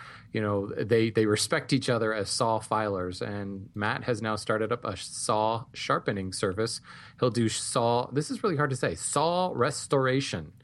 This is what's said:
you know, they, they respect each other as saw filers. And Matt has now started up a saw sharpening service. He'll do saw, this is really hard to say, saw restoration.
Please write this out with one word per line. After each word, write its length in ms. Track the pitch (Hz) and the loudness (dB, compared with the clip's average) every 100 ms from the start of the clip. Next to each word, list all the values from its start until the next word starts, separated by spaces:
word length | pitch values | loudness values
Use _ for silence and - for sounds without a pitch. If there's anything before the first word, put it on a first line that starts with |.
| - - - | -16 -18 -6
you 80 | 110 | -2
know, 260 | 107 101 104 | 0 0 -2
they, 420 | - 113 117 113 | -4 2 4 4
they 160 | 110 110 | 4 4
respect 460 | 104 - 160 135 | 4 2 0 2
each 160 | 135 - | 0 2
other 240 | 117 110 | 2 2
as 160 | 110 98 | 0 -2
saw 300 | - 117 110 | 0 2 2
filers. 600 | - 110 107 98 90 92 | 0 0 0 -2 -4 -4
And 480 | 113 101 98 98 98 | -6 -4 -6 -8 -10
Matt 300 | 104 104 131 | -4 -2 -2
has 180 | 117 113 | -2 -2
now 140 | 110 107 | 0 -2
started 340 | - 110 107 | 0 0 0
up 140 | 120 | -2
a 120 | 110 95 | -4 -6
saw 680 | - - - 107 110 113 117 | -8 -6 0 2 2 0 -4
sharpening 580 | - - 151 - 101 95 | -10 0 0 0 -2 -4
service. 480 | 95 101 98 117 - - - - - | -2 -2 0 -2 -4 -12 -20 -20 -2
He'll 120 | 127 | 0
do 180 | 113 113 | 2 2
saw, 600 | - - - 117 120 - | 0 -2 2 2 2 0
this 180 | 131 156 | -2 -2
is 140 | 269 | -2
really 120 | 214 143 | 0 2
hard 140 | 147 | 0
to 60 | 127 | 0
say, 180 | 131 | -2
saw 560 | 82 - 147 160 180 180 | -2 -2 0 2 2 0
restoration. 1000 | 123 131 135 - 139 131 135 135 98 78 - | 2 0 0 0 2 4 2 0 -4 -8 -14